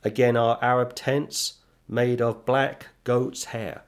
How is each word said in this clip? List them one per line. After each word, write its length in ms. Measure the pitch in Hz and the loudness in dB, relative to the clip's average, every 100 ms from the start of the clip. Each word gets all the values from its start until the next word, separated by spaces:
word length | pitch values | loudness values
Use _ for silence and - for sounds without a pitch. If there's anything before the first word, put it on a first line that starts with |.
again, 320 | 107 104 123 120 | -4 2 4 4
are 200 | 117 117 | 2 2
Arab 320 | 120 123 123 | 2 2 0
tents 600 | - - 139 147 - - - _ _ _ | -4 -2 -2 -2 -6 -8 -8 _ _ _
made 320 | 110 123 123 | -2 0 2
of 240 | 117 110 - | 0 -2 0
black 400 | 131 139 - - _ | 0 0 -4 -18 _
goat's 440 | - 123 127 - - | 0 0 0 -6 -10
hair. 360 | 117 104 - | -8 -8 -10